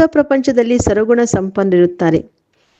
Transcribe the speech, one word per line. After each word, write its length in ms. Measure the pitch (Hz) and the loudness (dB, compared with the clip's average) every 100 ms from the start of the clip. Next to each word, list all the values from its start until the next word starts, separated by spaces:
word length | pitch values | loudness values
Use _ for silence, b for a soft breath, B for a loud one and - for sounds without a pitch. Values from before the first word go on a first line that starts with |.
| 320 | 2
ಪ್ರಪಂಚದಲ್ಲಿ 720 | 294 294 269 262 240 233 247 | 0 0 -2 0 -2 0 -2
ಸರ್ವಗುಣ 420 | - 202 220 240 | 0 -2 0 0
ಸಂಪನ್ನರಿರುತ್ತಾರೆ. 1040 | 233 202 190 190 196 180 175 175 170 160 - _ _ _ _ | 0 -2 -4 -2 0 2 0 0 -2 -2 -4 _ _ _ _